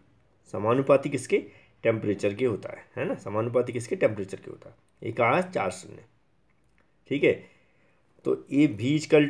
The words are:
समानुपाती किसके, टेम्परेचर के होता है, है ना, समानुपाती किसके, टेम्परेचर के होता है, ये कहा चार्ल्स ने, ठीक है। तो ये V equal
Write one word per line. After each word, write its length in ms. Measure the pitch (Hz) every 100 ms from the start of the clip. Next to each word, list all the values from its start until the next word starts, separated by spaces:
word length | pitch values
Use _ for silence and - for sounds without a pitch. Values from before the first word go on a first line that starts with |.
| _ _ _ _ _
समानुपाती 540 | 104 107 127 135 139 143
किसके, 380 | 139 - 202 - - _ _
टेम्परेचर 480 | 113 110 107 98 101
के 100 | 98
होता 240 | 98 95 -
है, 160 | - - -
है 80 | 160
ना, 60 |
समानुपाती 580 | - 98 104 117 123 120
किसके, 240 | 120 117 185
टेम्परेचर 400 | 135 101 95 -
के 140 | -
होता 180 | - -
है, 60 | - _ _
ये 80 | 107
कहा 280 | 117 117 156
चार्ल्स 440 | 185 151 98 - -
ने, 160 | - - _ _ _ _ _ _ _ _ _ -
ठीक 140 | 139
है। 80 | 151 - - _ _ _ _ _ _ _
तो 100 | 127 127 -
ये 140 | 135 151 104
V 100 | 120 151
equal 300 | - 151 147